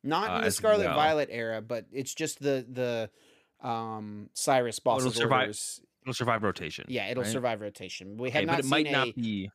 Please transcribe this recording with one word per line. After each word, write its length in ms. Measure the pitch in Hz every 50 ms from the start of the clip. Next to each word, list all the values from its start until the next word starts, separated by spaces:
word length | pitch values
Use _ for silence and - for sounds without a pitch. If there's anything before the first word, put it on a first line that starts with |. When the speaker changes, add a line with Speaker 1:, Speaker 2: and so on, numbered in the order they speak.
Speaker 1:
Not 280 | - 135 156 170 202 -
Speaker 2:
uh, 60 | 180
Speaker 1:
in 60 | 170
the 60 | - -
Speaker 2:
as 80 | 190
Speaker 1:
Scarlet 300 | - - 220 214 208 196
Speaker 2:
well. 100 | - -
Speaker 1:
Violet 320 | 147 151 156 160 151 143 -
era, 320 | - 120 117 113 113 110
but 260 | 110 113 123 113 104 _
it's 220 | - 135 131 - -
just 260 | - 160 151 - -
the, 260 | 139 143 139 131 123 117
the, 960 | 131 127 127 123 120 113 113 101 _ _ _ _ _ _ _ _ _ _ - 127
um, 640 | 117 113 113 110 110 107 107 104 104 104 104 - _
Cyrus 460 | - - - 139 131 123 117 107 - _
Speaker 2:
Oh, 100 | 127 113
it'll 120 | 123 127 127
Speaker 1:
Boss's 100 | 113 117
Speaker 2:
survive, 240 | 117 117 135 127
Speaker 1:
Orders. 400 | 131 - 107 - - - - - _ _ _ _ _
Speaker 2:
it'll 100 | 131 127
survive 300 | - 123 117 117 110 104
rotation, 420 | 104 87 - - 78 - - - -
Speaker 1:
Yeah, 200 | 127 120 98 98
it'll 160 | 123 131 120
Speaker 2:
right? 80 | 104
Speaker 1:
survive 280 | 113 131 123 120 113 104
rotation. 560 | 107 104 101 - 95 92 - - 92 95 101
We 140 | 110 123 127
Speaker 2:
Okay, 100 | 113 151
Speaker 1:
have 80 | 151 165
Speaker 2:
but 40 | 165
Speaker 1:
not 60 | 170
Speaker 2:
it 60 | 135
might 200 | 135 139 156 151
Speaker 1:
seen 80 | 147 143
Speaker 2:
not 140 | 139 - 120
Speaker 1:
a, 20 |
Speaker 2:
be 400 | 110 - 117 113 107 98 95 101 _